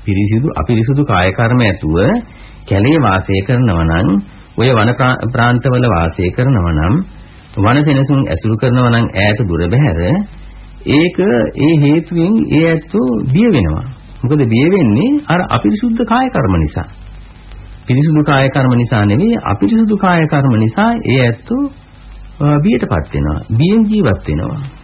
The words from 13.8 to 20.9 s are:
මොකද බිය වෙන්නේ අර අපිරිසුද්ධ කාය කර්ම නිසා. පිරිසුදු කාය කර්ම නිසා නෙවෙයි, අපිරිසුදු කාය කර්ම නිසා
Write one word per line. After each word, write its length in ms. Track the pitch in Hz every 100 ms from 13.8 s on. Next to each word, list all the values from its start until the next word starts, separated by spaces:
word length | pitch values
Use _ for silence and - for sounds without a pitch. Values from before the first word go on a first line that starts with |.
| 127 - - -
මොකද 260 | 123 151
බිය 220 | 127 113 151
වෙන්නේ 420 | 196 131 147 220 294
අර 160 | - 170 185
අපිරිසුද්ධ 560 | - 202 208 240 226
කාය 220 | 233 233 262
කර්ම 260 | - 101 90
නිසා. 320 | 76 - 78 - - - - - - - - -
පිරිසුදු 400 | - 123 156 151
කාය 260 | 151 139 135
කර්ම 240 | 139 131
නිසා 320 | 120 117 113
නෙවෙයි, 320 | 104 101 214 233
අපිරිසුදු 540 | - 101 202 226 220 202
කාය 260 | 190 175 156
කර්ම 260 | 147 135
නිසා 360 | 107 110 147 220